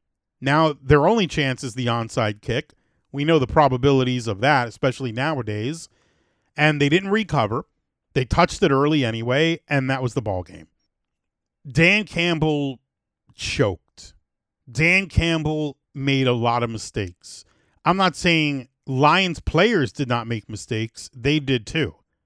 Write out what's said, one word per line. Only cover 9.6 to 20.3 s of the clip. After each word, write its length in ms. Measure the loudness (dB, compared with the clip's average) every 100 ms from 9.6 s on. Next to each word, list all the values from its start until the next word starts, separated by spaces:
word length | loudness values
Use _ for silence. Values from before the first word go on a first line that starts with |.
| -4
and 200 | -2 -2
that 120 | -2
was 120 | -4
the 80 | -4
ball 200 | -4 -6
game. 260 | -8 -16 -20 _ _ _ _ _ _ _ _ _ -6
Dan 380 | 0 2 2
Campbell 760 | -2 -4 -2 -2 -2 -2 -4 -8 _ _ _ _ _
choked. 800 | -12 -6 0 0 -2 _ -20 -20 _ _ _ _ _ -12
Dan 360 | -2 2 2 0
Campbell 680 | 0 0 0 -2 -4 -4 -8 _
made 320 | -6 0 2 2
a 60 |
lot 300 | 2 0 0
of 80 | -2
mistakes. 760 | -6 -10 -8 -8 -10 -20 -20 -20 _ _ _
I'm 120 | -2 2
not 180 | 0
saying 540 | 0 2 2 0 -4 -10 _ -6
Lions 540 | 2 4 4 2 -4
players 500 | -2 2 2 2 0
did 180 | -4 -2
not 180 | -2
make 240 | -2